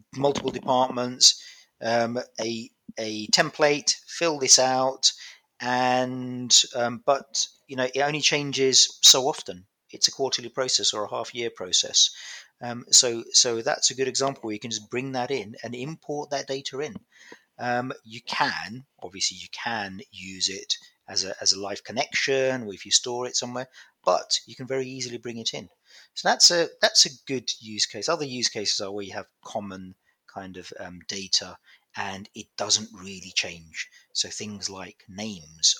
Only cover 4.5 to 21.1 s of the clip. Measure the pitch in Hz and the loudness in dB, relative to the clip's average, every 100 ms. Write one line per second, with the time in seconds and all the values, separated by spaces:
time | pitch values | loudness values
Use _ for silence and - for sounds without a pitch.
4.5 | - 131 131 131 - - - - - _ | 6 6 4 2 2 0 0 -8 -20 _
5.5 | - 123 123 127 127 127 127 127 123 123 | -8 0 2 4 4 2 -2 -6 -4 4
6.5 | - - 127 120 117 - 139 - - - | 6 6 2 0 2 2 2 0 -4 -4
7.5 | _ - 131 127 131 143 151 - 147 143 | _ -8 -2 0 2 0 2 2 2 0
8.5 | 135 131 123 - - - 139 131 - - | 2 4 6 4 6 6 8 4 -2 -6
9.5 | 92 92 _ _ - - - 131 - 117 | -14 -16 _ _ -2 -2 0 -2 -2 -4
10.5 | 135 127 - 101 110 101 123 113 120 117 | -4 -2 0 0 -2 -4 -6 -6 -6 -6
11.5 | - 92 - - - - - - - - | -6 -2 0 2 4 4 2 -14 -16 -18
12.5 | _ 120 120 - - 127 113 117 - 127 | _ -8 -8 4 4 6 2 2 4 4
13.5 | 113 123 - - 131 131 123 139 139 113 | 2 0 0 0 0 -2 0 -2 -2 -6
14.5 | 104 117 110 104 123 135 131 123 135 101 | -6 -6 -8 -6 -6 -4 -2 -2 -2 -4
15.5 | - 123 123 135 160 - 147 147 139 135 | -10 -10 -8 -8 -10 -8 -8 -4 -6 -4
16.5 | 139 - 131 147 - _ - - - _ | -6 -6 -6 -6 -8 _ -20 -20 -20 _
17.5 | - 120 123 131 - 113 113 - - 139 | -8 -2 0 -2 -8 -14 -14 -6 0 0
18.5 | 104 113 123 135 _ 95 95 - 90 87 | 0 -6 -10 -16 _ -12 -4 -4 -4 -12
19.5 | - 120 113 98 95 - 95 95 95 95 | -6 -2 -2 -4 -8 -14 -14 -12 -4 -4
20.5 | 95 - - - _ - | -2 -6 -8 -8 _ -8